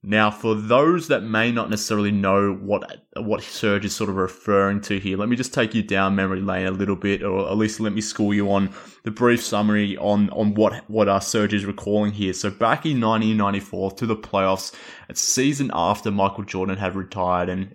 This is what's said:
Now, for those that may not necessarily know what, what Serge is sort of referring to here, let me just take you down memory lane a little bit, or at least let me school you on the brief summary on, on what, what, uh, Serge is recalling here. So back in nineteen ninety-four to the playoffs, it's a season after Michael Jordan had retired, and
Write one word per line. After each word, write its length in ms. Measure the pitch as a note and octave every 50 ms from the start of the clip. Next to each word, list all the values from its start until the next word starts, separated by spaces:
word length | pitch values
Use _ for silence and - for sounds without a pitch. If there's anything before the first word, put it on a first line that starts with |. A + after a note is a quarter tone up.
Now, 300 | - G2 G#2 G#2+ G#2+ G#2+
for 240 | G#2 - - A2+ A2
those 540 | G#2+ G#2 G#2+ A#2 C3 D3 D#3+ F3 F3+ E3 -
that 140 | C#3+ A2 F#2+
may 280 | A2 A2 A2 A2 A#2+
not 180 | A#2+ A#2 A2 -
necessarily 420 | G#2+ G#2 - - A2 G#2 G#2 G#2
know 420 | G#2 G2+ G2 F#2+ F#2+ G2+ G2+ G2+ G2
what, 480 | G2 G2 G2 G2+ G2 - - - - _ _ - -
what 260 | A#2+ G#2 G#2+ - -
Serge 400 | - - - - G#2+ G2+ G2+ G2+
is 100 | G2+ -
sort 160 | - A2 G2+
of 60 | F#2+
referring 640 | F#2+ F#2+ F#2 - - - - G#2 G2 G2 G2 G2+ G2+ G#2
to 140 | - G#2 G2
here, 200 | F#2+ G2 F#2 F#2+
let 100 | G#2 A2+
me 80 | B2
just 180 | A#2 B2+ B2+ -
take 220 | C#3+ A#2+ A2 A2+
you 80 | A2+ G2+
down 320 | G#2 G2+ F#2+ G2 G2 G2
memory 240 | G2 F#2+ F#2+ F#2+ F#2
lane 280 | G2 G2 F#2+ F#2 F#2 F#2+
a 40 |
little 240 | F#2+ F#2+ G2+ F#2+ G2
bit, 260 | F2+ - G2+ G2 F#2
or 300 | G#2 G#2 F#2 F#2+ F#2+ D2
at 60 | F#2+ G#2+
least 240 | A2 G#2+ G#2+ -
let 100 | A2 G#2+
me 80 | G2 A2
school 340 | G#2+ - - - G#2+ G#2 G#2
you 160 | G#2 G2+ G2+
on 240 | G2+ G2 G2 F#2+ F#2+ - - - - _ _
the 80 | A#2
brief 320 | G#2+ G#2+ A#2+ A#2+ A#2+ A#2 -
summary 540 | - - G#2 G#2 G#2+ G#2 G#2 G#2 G2+ G2 -
on, 320 | - G2+ G#2 G#2 G#2 G2
on 240 | - - A2 G#2+ G#2
what, 360 | G#2+ G#2+ G2+ G2+ - - -
what, 200 | G#2+ A2 G#2 G2
uh, 100 | G2 G2
Serge 340 | - - - A2+ G#2 G2+ G#2+
is 120 | G#2 G2
recalling 480 | G2+ G2 - - G2+ G#2 G#2+ G#2 G#2 G2+
here. 180 | G#2 G2+ F#2
So 180 | F#2 - - G#2
back 360 | F#2+ - A2+ A2+ C3 D3 -
in 160 | D#3 D3 B2+
nineteen 340 | A2+ A2 A2 A2 A2 A2 A2
ninety-four 560 | G#2+ G#2 G2+ G2 G2+ G2 - - F#2 F#2+ F#2+
to 140 | F#2+ - A#2+
the 100 | A2 A2+
playoffs, 580 | G#2+ - - - G2 F#2+ F#2+ F#2+ F#2+ - - - - - - - - - _
it's 120 | - -
a 100 | - -
season 380 | - B2+ C3 C#3 D3+ C#3 C#3+ - -
after 380 | D#2 E2+ F2+ G#2 - - A2+
Michael 340 | G2+ G2+ G2 G2 - - G2+
Jordan 320 | - - F#2+ F#2 G2 F#2+ F#2+
had 180 | G2+ F#2 F2+
retired, 540 | G2 F#2+ F#2 - G#2 F#2 F2+ F2+ F2+ F2 F2+
and 200 | F2+ F#2+ F#2+ F#2+